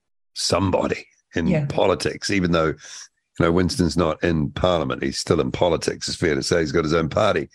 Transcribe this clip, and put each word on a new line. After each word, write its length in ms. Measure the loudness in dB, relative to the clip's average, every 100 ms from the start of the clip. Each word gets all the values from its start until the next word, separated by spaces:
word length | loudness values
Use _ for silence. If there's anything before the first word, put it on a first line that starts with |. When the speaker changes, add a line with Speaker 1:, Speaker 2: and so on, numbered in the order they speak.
| _ _ _
Speaker 1:
somebody 720 | -8 -2 0 2 0 0 -4 -8 _ _
in 120 | -2 0
Speaker 2:
Yeah. 200 | 0 0
Speaker 1:
politics, 640 | 0 2 2 -2 -6 -4
even 220 | -2 2
though, 160 | 2 2
you 80 | -2 -12 -20 -20 _ _ 0
know, 120 | 2
Winston's 440 | 2 2 2 0 2
not 260 | 0 0
in 260 | 0 0 -2
Parliament, 520 | 0 0 2 0 -2
he's 160 | -4 -6
still 220 | 0 2
in 120 | 2
politics, 560 | 0 2 2 -2 -6 -8
it's 80 | -2
fair 180 | 0
to 80 | 0
say, 180 | 0 0
he's 120 | 0
got 120 | 0
his 100 | 0
own 140 | 0 0
party. 380 | 0 2 0 -4